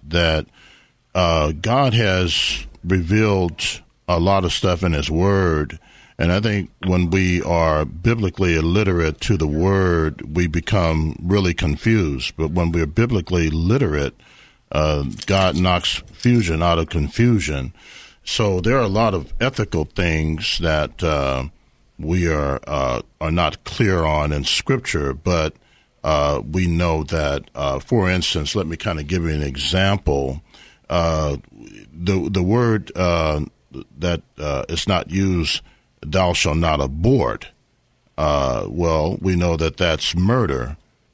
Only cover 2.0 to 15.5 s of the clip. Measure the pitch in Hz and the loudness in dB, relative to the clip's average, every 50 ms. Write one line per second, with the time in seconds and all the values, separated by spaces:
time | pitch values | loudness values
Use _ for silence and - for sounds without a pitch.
2 | 113 101 92 92 90 85 80 - - - - - - - - - - 87 92 92 | 2 2 2 2 2 0 0 0 -2 -2 -4 -6 -8 -12 -16 -10 -4 0 0 0
3 | 85 80 104 107 110 107 101 95 90 87 - - - - - - - _ _ _ | 2 2 2 2 2 2 2 2 0 -2 -2 -4 -6 -6 -6 -8 -12 _ _ _
4 | _ - 87 85 85 95 98 98 90 85 - - - 95 90 82 90 90 82 73 | _ -2 0 2 4 4 4 2 2 0 0 0 0 0 0 0 0 0 0 0
5 | 73 - 78 82 92 98 101 98 95 87 80 76 76 73 - 80 - - - - | -2 -2 0 2 2 2 2 2 2 2 2 0 -2 -4 -6 -12 -20 -20 -20 -20
6 | - - _ - - 85 90 101 104 113 104 101 87 - - _ - 92 92 90 | -20 -20 _ -2 0 2 2 2 0 0 -2 -2 -4 -6 -10 _ -2 0 2 2
7 | 90 85 87 95 92 90 90 87 - - 85 85 82 80 78 76 76 65 - 80 | 2 2 2 2 2 2 0 0 0 0 0 2 2 2 2 0 0 -2 -6 -2
8 | 87 113 117 117 104 90 - - 95 90 82 80 80 82 87 104 107 95 90 85 | 0 0 0 2 0 -2 -2 0 0 2 2 2 2 2 2 2 2 2 2 0
9 | 82 78 73 - - - 110 82 80 76 73 78 87 95 98 95 95 90 87 85 | 0 0 -2 -4 -2 0 0 0 0 0 0 0 2 2 2 2 2 2 2 2
10 | 80 78 - - - - 76 85 90 85 76 85 - - 104 101 87 82 80 80 | 0 0 -2 -6 -10 -6 -2 -2 -2 0 -2 -4 -2 0 0 0 2 2 2 0
11 | 78 78 - - - 87 98 104 95 90 80 - - 78 73 76 - 113 113 110 | 0 -2 -4 -4 -2 0 0 2 2 0 0 0 -2 -2 -2 0 0 2 2 2
12 | 92 78 69 64 - - - - 80 76 80 90 85 85 82 85 80 73 78 - | 2 0 -2 -4 -6 -8 -4 -4 -4 -2 0 0 0 0 0 0 -2 0 0 0
13 | 113 123 123 98 82 - 90 87 82 80 76 80 80 90 113 139 139 90 73 73 | 0 2 0 -2 -2 0 0 0 0 0 0 0 0 2 2 2 2 0 0 0
14 | 69 65 - - - - - - - - _ _ _ _ - 76 76 76 76 73 | -2 -4 -6 -10 -18 -20 -20 -20 -20 -20 _ _ _ _ -2 0 2 2 2 0
15 | 69 65 - - - - 95 95 95 92 | -2 -4 -6 -8 -4 0 2 2 2 2